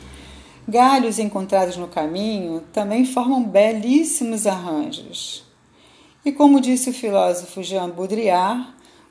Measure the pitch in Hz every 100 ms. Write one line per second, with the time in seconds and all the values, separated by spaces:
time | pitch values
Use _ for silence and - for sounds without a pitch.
0 | - - - - - - - 226 254 269
1 | 233 202 208 196 190 190 180 180 170 170
2 | 156 175 214 208 170 165 160 - 202 220
3 | 254 262 240 269 220 196 214 220 233 285
4 | 311 - 233 220 202 185 175 156 151 -
5 | - - - - - _ _ _ _ _
6 | _ _ 285 277 294 277 247 254 254 240
7 | 220 196 180 175 180 190 175 190 175 170
8 | 190 214 214 180 190 247 254 - _ _
9 | _